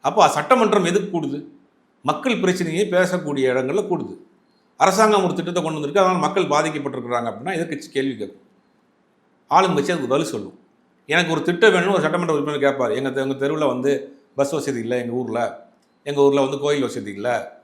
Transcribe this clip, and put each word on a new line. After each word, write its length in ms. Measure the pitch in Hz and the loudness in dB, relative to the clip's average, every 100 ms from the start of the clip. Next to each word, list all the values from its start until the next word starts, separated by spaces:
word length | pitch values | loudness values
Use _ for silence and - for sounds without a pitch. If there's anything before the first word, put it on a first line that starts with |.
அப்போ 260 | 135 214 160 | 0 4 4
சட்டமன்றம் 580 | 147 147 254 220 214 170 | 4 2 4 6 2 2
எதுக்கு 360 | 185 185 170 | 0 -2 -4
கூடுது? 220 | 139 143 - - _ _ _ _ | -4 -8 -10 -20 _ _ _ _
மக்கள் 360 | 139 151 262 208 | -4 -2 -2 0
பிரச்சனையை 500 | 185 180 165 170 175 | 0 0 -2 -2 0
பேசக்கூடிய 640 | 180 180 180 151 143 131 | 2 2 0 -4 0 2
இடங்கள்ல 360 | 127 131 180 - | 0 0 -2 -2
கூடுது. 280 | 180 - - - _ _ _ _ _ | -4 -6 -12 -18 _ _ _ _ _
அரசாங்கம் 460 | 170 185 214 208 | 2 6 4 4
ஒரு 100 | 185 | 2
திட்டத்தை 300 | 147 175 175 | -2 -4 -4
கொண்டு 160 | 160 156 | -4 -4
வந்திருக்கு, 220 | 143 196 | -2 2
அதனால 260 | 185 180 147 | 2 2 0
மக்கள் 160 | 147 | 0
பாதிக்கப்பட்டிருக்கிறாங்க 840 | 147 147 156 151 139 127 120 120 117 | 0 0 0 -4 -6 -8 -4 -4 -4
அப்படின்னா 280 | 107 147 175 | -6 -6 -6
எதிர்க்கட்சி 340 | 165 143 - | -6 -8 -6
கேள்வி 260 | 135 135 110 | -4 -4 -6
கேட்கும், 240 | 95 - _ _ _ _ _ _ _ _ _ _ _ | -10 -12 _ _ _ _ _ _ _ _ _ _ _
ஆளுங்கட்சி 420 | 165 190 151 139 | 2 4 0 0
அதுக்கு 160 | 170 123 | -2 0
பதில் 180 | 139 160 | 0 -2
சொல்லும். 320 | 113 95 - _ _ _ _ - | -6 -10 -18 _ _ _ _ -2
எனக்கு 260 | 160 165 | 0 0
ஒரு 100 | 160 | -2
திட்டம் 320 | 170 170 214 | -2 4 4
வேணும்னு 180 | 185 180 | 6 2
ஒரு 100 | 190 | 0
சட்டமன்ற 320 | 151 175 170 | 0 -2 -2
உறுப்பினர் 260 | 151 147 147 | -2 -2 0
கேட்பார். 320 | 139 135 120 | 0 2 -2
"எங்க 180 | 113 135 | 0 -2
தெ-, 200 | 131 135 | -4 -4
எங்க 180 | 131 139 | -2 -2
தெருவுல 200 | 156 147 | 0 -2
வந்து 500 | 123 131 135 - - _ - | 0 0 -2 -4 -20 _ -4
பஸ் 160 | 139 | -2
வசதி 280 | 156 135 120 | -2 -4 -6
இல்ல, 180 | 113 123 | -4 -4
எங்க 160 | 120 | -2
ஊர்ல, 540 | 123 117 113 110 - - _ _ _ | -6 -4 -4 -4 -6 -20 _ _ _
எங்க 180 | 143 143 | -6 4
ஊர்ல 200 | 139 139 | 4 4
வந்து 180 | 135 139 | 0 0
கோயில் 220 | 147 147 | -2 0
வசதி 300 | 123 123 101 | -2 -4 -10
இல்ல 480 | 98 117 117 87 - | -6 -4 -4 -6 -18